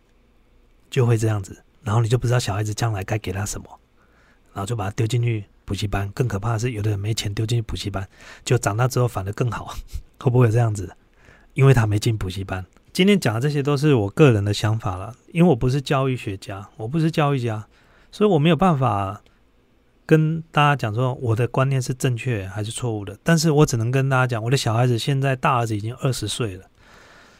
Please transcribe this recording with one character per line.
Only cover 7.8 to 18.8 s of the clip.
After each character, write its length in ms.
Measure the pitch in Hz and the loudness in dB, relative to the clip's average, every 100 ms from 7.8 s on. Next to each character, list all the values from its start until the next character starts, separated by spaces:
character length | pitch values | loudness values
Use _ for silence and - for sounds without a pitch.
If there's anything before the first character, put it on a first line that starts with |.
| 101 | -6
班， 180 | 98 98 - - - | -6 -8 -16 -20 -12
就 140 | - 123 | 0 0
长 180 | - 107 | 2 0
大 100 | 127 | 0
之 120 | 123 | 2
后 100 | 123 | 0
反 180 | - 95 | -2 -6
而 60 | |
更 180 | - 123 | -4 -4
好， 240 | - - - - - | -4 -10 -12 -10 -12
<laughs> 240 | - - | -14 -4
会 100 | 135 | 2
不 80 | 120 | 4
会 60 | |
有 80 | 120 | 4
这 60 | 113 | 4
样 160 | 113 | 2
子？ 200 | 101 92 - _ _ - - _ | 0 -8 -14 _ _ -20 -20 _
因 100 | - | 2
为 80 | 135 | 6
他 140 | 131 110 | 6 4
没 120 | 104 | 0
进 200 | 123 107 | 0 -2
补 100 | 95 | -4
习 160 | 92 | -6
班。 220 | 95 92 90 _ _ | -8 -8 -10 _ _
今 140 | - 190 | 2 4
天 120 | 202 | 4
讲 160 | 123 | 2
的 60 | 110 | 0
这 80 | 147 | -2
些 140 | 147 | 0
都 160 | 139 143 | 0 2
是 160 | 151 | 4
我 160 | 127 98 | 4 2
个 200 | - 147 | 6 6
人 140 | 107 | 6
的 80 | 101 | 2
想 260 | 104 107 110 | 0 -2 -2
法 200 | 104 90 | -4 -8
啦， 160 | 104 113 _ | -10 -16 _
因 100 | 170 | 2
为 60 | 175 | 4
我 80 | 123 | 4
不 140 | 127 | 0
是 100 | 139 | -2
教 260 | 131 139 135 | -2 -2 -2
育 80 | |
学 220 | 127 - 95 | -4 -8 -10
家， 320 | - 98 98 - | -12 -14 -14 -12
我 100 | 113 | -6
不 140 | 165 | -2
是 100 | 160 | 0
教 240 | 160 143 | 0 0
育 60 | 143 | 0
家， 260 | 120 110 - _ _ _ _ | -2 -6 -10 _ _ _ _
所 140 | - 214 | 0 2
以 20 | |
我 100 | 160 | 4
没 120 | 156 | 4
有 60 | 151 | 4
办 220 | 190 | 4
法 440 | 147 | 2